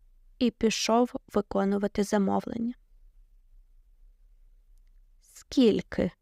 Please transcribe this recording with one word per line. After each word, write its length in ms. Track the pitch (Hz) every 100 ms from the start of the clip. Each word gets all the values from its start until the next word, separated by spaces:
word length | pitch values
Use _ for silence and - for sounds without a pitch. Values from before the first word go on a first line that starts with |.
| _ _ - -
і 120 | 240
пішов 640 | - 220 - - 226 247 - -
виконувати 720 | 208 - 196 196 202 202 -
замовлення. 720 | 202 208 196 196 - 226 233 - _ - - - - _ _ - - _ _ _ - _ _ _ - _ _ - _ _ _ _
«Скільки?» 920 | _ - - - 233 - - - 185 -